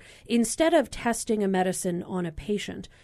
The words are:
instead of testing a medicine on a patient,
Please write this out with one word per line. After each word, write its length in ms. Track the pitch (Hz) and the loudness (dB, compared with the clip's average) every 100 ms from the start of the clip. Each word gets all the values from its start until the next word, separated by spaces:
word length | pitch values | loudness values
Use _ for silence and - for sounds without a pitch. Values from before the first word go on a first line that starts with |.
| - - - | -6 -14 -2
instead 480 | 233 226 - 320 | 0 2 2 4
of 160 | 330 233 | 4 2
testing 500 | - 240 226 - 214 | -2 -2 -2 0 0
a 60 | 196 | 2
medicine 560 | 185 185 185 185 175 | 2 2 0 -2 -4
on 240 | - 185 175 | -4 -4 -4
a 60 | |
patient, 560 | 156 - 208 - 185 180 - | -6 -4 -4 -4 -10 -14 -20